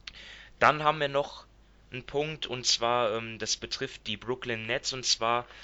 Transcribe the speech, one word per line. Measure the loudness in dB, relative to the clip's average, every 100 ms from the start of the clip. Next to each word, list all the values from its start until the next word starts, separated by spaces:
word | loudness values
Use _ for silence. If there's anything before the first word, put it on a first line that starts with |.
| -18 -16 -18 -18 -10 4
Dann | 6 6
haben | 4 2
wir | 2
noch | 0 -2 -6 -20 -20 -20 -20 -14
einen | -12 -4
Punkt, | -2 -2 -4 -6
und | -2
zwar, | 2 2 4 4 2
ähm, | 0 -4 -4
das | -2 -2
betrifft | -4 -6 -6 -8 -8
die | -6
Brooklyn | -4 -4 -2 -4 -2
Nets, | -2 -2
und | -2
zwar, | 2 2 4 2 0 -12